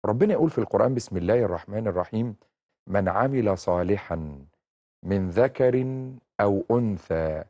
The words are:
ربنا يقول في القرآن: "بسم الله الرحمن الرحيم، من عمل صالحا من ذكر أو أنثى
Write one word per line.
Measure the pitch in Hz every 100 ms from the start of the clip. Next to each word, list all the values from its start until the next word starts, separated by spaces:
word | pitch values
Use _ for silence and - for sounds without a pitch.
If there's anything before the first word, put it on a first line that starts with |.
| 101
ربنا | 117 208
يقول | 175 160
في | -
القرآن: | 107 101 120 127
"بسم | - -
الله | 90 120
الرحمن | 104 87 - 104 110
الرحيم، | 90 90 110 120 107 _ _ _ _ -
من | 98 92
عمل | 95 131 135 107 95
صالحا | - 87 90 101 - 82 78 71 69 _ _ _ _ _
من | 90 98 92
ذكر | 90 135 - 127 127 131 131 131 131 _ -
أو | 104 98 -
أنثى | 120 113 92 - 82 80 78